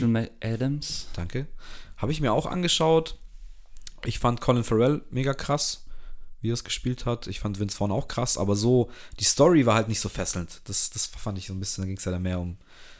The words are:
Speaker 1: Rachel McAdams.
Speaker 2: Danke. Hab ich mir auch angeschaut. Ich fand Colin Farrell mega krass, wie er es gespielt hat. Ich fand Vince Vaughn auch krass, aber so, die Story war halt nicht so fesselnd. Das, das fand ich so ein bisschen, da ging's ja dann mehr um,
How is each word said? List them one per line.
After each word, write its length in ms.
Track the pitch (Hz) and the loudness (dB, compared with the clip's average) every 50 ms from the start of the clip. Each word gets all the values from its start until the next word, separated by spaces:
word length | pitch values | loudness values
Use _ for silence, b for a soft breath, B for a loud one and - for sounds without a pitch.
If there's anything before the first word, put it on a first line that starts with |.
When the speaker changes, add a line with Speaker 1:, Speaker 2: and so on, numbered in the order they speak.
Speaker 1:
Rachel 60 | 123 117 | 2 2
McAdams. 1000 | 113 113 113 - - - - 113 113 110 123 135 143 147 143 - - - - - - | 2 2 0 -4 -6 -6 -4 -4 -2 0 0 -2 -2 -2 -4 -6 -6 -6 -6 -6 -6
Speaker 2:
Danke. 300 | - 87 85 - 123 139 - - B B B B B B B B B | -6 -6 -4 -4 -6 -6 -6 -8 B B B B B B B B B
Hab 120 | - 120 | -2 -2
ich 120 | 156 156 | 0 2
mir 120 | 147 123 107 | 2 2 2
auch 140 | 131 - - | 2 0 0
angeschaut. 720 | - 180 180 170 - - 165 160 160 165 160 - - - - - - - - - - - - - - - - - - - - | -2 -2 0 2 2 2 4 6 4 4 4 2 -6 -12 -14 -16 -16 -14 -14 -14 -16 -16 -16 -14 -12 -10 -10 -10 -10 -8 -4
Ich 140 | - 117 - | -4 -2 0
fand 240 | - 123 120 - | 2 0 0 0
Colin 220 | - - 127 120 113 | 2 2 2 2 4
Farrell 380 | - 117 110 117 131 151 - - - | 2 4 4 4 4 2 0 -2 -6
mega 240 | - 123 131 139 135 | -4 -2 -2 -2 -2
krass, 500 | - - - 143 147 - - - - - b b b b b b b b b b - | -2 -2 -2 2 2 2 2 0 -4 -8 b b b b b b b b b b -6
wie 80 | - 110 | -2 -2
er 40 | 117 | -2
es 80 | 113 - | -2 -2
gespielt 420 | - - - - 127 127 - - | -4 -6 -4 -2 -4 -4 -2 -2
hat. 220 | 123 120 117 - - | -4 -4 -4 -4 -6
Ich 120 | - - | -6 -4
fand 200 | - 107 101 98 | -4 -4 -2 -2
Vince 180 | 104 98 - - | -2 -2 -2 -2
Vaughn 140 | 104 101 | 0 0
auch 160 | 95 123 135 - | 0 -2 -2 -2
krass, 300 | - - 120 - - - | -2 0 2 2 2 2
aber 160 | 95 101 101 | 4 2 2
so, 340 | 104 104 120 127 127 117 B B B B B B - | 4 4 6 6 6 4 B B B B B B 2
die 40 | 98 | 4
Story 400 | - - - 139 165 180 156 131 117 | 4 6 8 8 8 8 8 8 6
war 80 | 107 | 6
halt 120 | 113 110 107 | 4 4 2
nicht 100 | 110 - | 0 0
so 80 | - 95 | 0 -2
fesselnd. 520 | - - 92 - - 92 85 - - - - | -2 -2 -2 -2 -2 -4 -4 -6 -8 -12 -8
Das, 240 | - 101 - - - | -4 -2 0 0 0
das 160 | - - - | -2 -2 -4
fand 320 | - - - - 117 98 98 | -4 -4 -6 -6 -6 -6 -6
ich 100 | 90 - | -6 -8
so 60 | 98 | -6
ein 60 | 95 | -6
bisschen, 240 | 98 - - - 95 | -4 -4 -2 -2 -2
da 40 | 95 | -4
ging's 160 | 95 98 - | -4 -4 -4
ja 80 | 95 | -2
dann 120 | 90 90 92 | -2 -2 -2
mehr 160 | 92 90 90 | -2 -2 -2
um, 180 | 87 87 87 - B B B B B B B B | -2 -4 -6 -10 B B B B B B B B